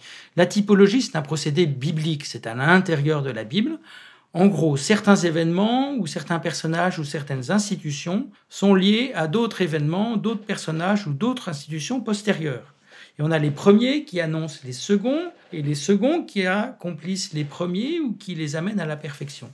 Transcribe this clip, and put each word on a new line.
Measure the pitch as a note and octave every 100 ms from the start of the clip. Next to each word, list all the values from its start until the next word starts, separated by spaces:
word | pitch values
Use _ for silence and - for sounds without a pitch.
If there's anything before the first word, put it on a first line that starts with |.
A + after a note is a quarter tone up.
| - - - -
La | F3+
typologie, | G#3 G3+ G3 G3 B3
c'est | - D#3
un |
procédé | C3+ D#3 D#3 D3 E3+
biblique, | B2+ C#3+ D#3 D#3 D3 -
c'est | A#2 -
à | B2+
l'intérieur | C#3+ F#3 F#3 D#3+ D3 D3+
de | C3+
la | A2+
Bible. | G#2+ D#3+ C#4 D#4+ - - - - _
En | E3+ G3+
gros, | E3 D#3+ C#3
certains | - G#3 G3+ G3
événements | E3+ D#3+ E3 F3 G#3+ B3 C#4 C#4
ou | D#3+
certains | E3 D#3 E3+
personnages | E3+ - D#3+ E3 F3+ E3+
ou |
certaines | C#3+ D#3+ C#3+ C3+ B2+
institutions | G3+ G3+ F3+ D3+ C#3+ E3+ G3 C#4+ - _
sont | - G3+
liés | F#3+ G3 G#3+ C4
à | F3 D#3+
d'autres | G3+ A3+ -
événements, | F3 D3+ D3 F3+ A3 A3
d'autres | F3+ A3 -
personnages | D#3+ - D#3+ F3 G#3 D#3+
ou |
d'autres | C#3 A#3 B3+ -
institutions | D3+ - D#3 D3 B3+
postérieures. | G#3+ G#3 G3+ D#3 D#3 A#2+ - _ _ - - -
Et |
on | D3+
a | D#3+
les | D3+
premiers | C#3+ G3+ G#3+ B3 D4 D4
qui | F3+
annoncent | E3 D#3+ D#3+ -
les | B2+
seconds | B2+ - G3+ A3+ D4 F4 - _
et | E3
les | D3 D3
seconds | - G3 G3+ E4+
qui | - F#3+ F#3
accomplissent | G3+ B3 - F3 D#3+ D#3+ F#3+ -
les | D3+
premiers | D3 - F3+ F3+ C4 E4+
ou | C#4
qui | - -
les | E3 D#3 D#3+
amènent | F#3 G#3
à | D#3
la | D3
perfection. | D3+ - C#3+ - -